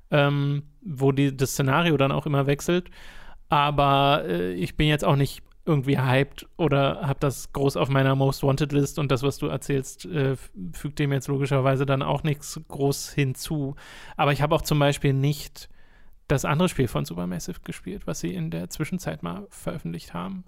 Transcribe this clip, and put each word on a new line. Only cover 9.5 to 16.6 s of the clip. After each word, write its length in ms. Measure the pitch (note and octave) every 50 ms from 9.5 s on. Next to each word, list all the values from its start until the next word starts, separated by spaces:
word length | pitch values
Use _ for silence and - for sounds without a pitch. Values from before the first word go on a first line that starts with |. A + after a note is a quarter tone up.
| D#3 C3+ - - C#3+ C3+ C3 - - - -
äh, 260 | F3+ F3 D#3 C3+ C3+ C3+
f-, 180 | B2+ - - - G3 F#3 F3 D#3
fügt 260 | - - D3+ C#3 -
dem 120 | D3+ C#3
jetzt 160 | C#3 C3+ B2+ -
logischerweise 580 | C#3+ C3+ C#3+ B2+ C#3 C#3 B2+ C3+ C3+ B2+ C#3+
dann 160 | C3+ C#3 C3+ C#3
auch 200 | D#3 D3 C#3+ -
nichts 360 | D#3 D3 - - - - D#3+ D#3 -
groß 440 | - D3 C#3 C#3 C#3 - - - -
hinzu. 600 | - C#3+ C3 B2+ - - - E3 D3+ C#3 C3+ C#3 - - - - - - - -
Aber 160 | - D#3 C#3+
ich 100 | D3 B2+ C#3+
hab 80 | D3
auch 100 | E3 D3
zum 160 | - - D3+ D3
Beispiel 360 | C#3+ C#3+ C#3+ - - C#3+ C3+
nicht 560 | C3+ C3+ C#3+ D3 - - - - - - - - - - - - - - - - - - -
das 160 | D3+ C3 -
andere 240 | F3 D3+ D3